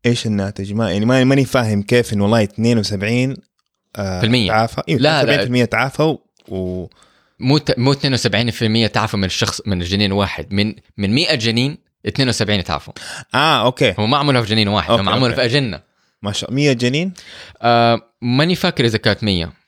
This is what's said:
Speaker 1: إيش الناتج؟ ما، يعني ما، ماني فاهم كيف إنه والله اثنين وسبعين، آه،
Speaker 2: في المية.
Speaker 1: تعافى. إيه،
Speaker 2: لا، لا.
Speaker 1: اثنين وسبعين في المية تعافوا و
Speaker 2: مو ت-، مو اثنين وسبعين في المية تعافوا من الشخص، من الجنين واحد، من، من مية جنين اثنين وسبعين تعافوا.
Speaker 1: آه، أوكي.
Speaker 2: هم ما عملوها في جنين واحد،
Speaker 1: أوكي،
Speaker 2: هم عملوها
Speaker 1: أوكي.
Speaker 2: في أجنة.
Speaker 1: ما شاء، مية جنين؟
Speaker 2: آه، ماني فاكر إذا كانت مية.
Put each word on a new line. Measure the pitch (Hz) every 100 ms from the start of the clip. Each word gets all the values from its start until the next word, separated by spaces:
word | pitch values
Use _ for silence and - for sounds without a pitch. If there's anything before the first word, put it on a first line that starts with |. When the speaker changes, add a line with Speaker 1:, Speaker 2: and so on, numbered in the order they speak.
| 120
Speaker 1:
إيش | 120 113
الناتج؟ | 101 98 101 98
ما، | 104 110
يعني | 98
ما، | 110 131
ماني | 127 135
فاهم | 131 131 113 101
كيف | 98 120 117
إنه | 104
والله | 101 113
اثنين | 101 - 117 117
وسبعين، | 98 101 104 120 131 131 _ _ _ _ _ -
آه، | 98 90
Speaker 2:
في | 110
المية. | 123 98
Speaker 1:
تعافى. | 110 113 - -
إيه، | 143
Speaker 2:
لا، |
لا. | 143
Speaker 1:
اثنين | 156
وسبعين | 135 110
في | 107
المية | 123
تعافوا | 117 110 131 - 160 139 _ _ -
و | 92 92 90 85 _ _ _ _ _
Speaker 2:
مو | 127 147
ت-، | - -
مو | 127
اثنين | 139 143
وسبعين | 127 117 101 120
في | -
المية | 113 113 110
تعافوا | 117 113 104
من |
الشخص، | 95 - 110 - -
من | 90
الجنين | 85 98 101
واحد، | 98 95 - 76
من، | 98 107 - _ -
من | 98
مية | 123 170
جنين | 147 113 113 135 - _ _ 104
اثنين | - 131
وسبعين | - 98 139
تعافوا. | - 78 - - - - -
Speaker 1:
آه، | 123 156 139
أوكي. | 117 - 127 92
Speaker 2:
هم | 107
ما | 143
عملوها | 143 127
في | 104
جنين | 110 104
واحد، | 104 87
Speaker 1:
أوكي، | 98
Speaker 2:
هم | 98
عملوها | 113 123
Speaker 1:
أوكي. | - 123
Speaker 2:
في | 139
أجنة. | 127 76 _ _ _ _
Speaker 1:
ما | 101
شاء، | 101 -
مية | 131 147
جنين؟ | 120 123 143 185 180 - - - -
Speaker 2:
آه، | 120 117 117 117 _ _
ماني | 120 127 160
فاكر | 180 180 -
إذا | 117 110
كانت | 113 101
مية. | 107 92 82 -